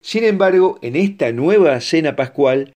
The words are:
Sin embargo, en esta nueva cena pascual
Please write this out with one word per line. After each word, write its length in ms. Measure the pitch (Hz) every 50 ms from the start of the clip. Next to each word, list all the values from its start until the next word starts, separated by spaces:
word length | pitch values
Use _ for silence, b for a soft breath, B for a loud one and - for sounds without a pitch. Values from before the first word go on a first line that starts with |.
| _
Sin 200 | - - 220 226
embargo, 560 | 220 208 185 196 190 185 185 185 185 - - -
en 140 | 120 120
esta 360 | 156 196 202 196 - 151 120 117
nueva 480 | 117 135 165 208 214 190 151 135 120
cena 340 | 117 - - 160 156 147 131
pascual 600 | - 135 127 _ - 143 131 131 139 135 139 _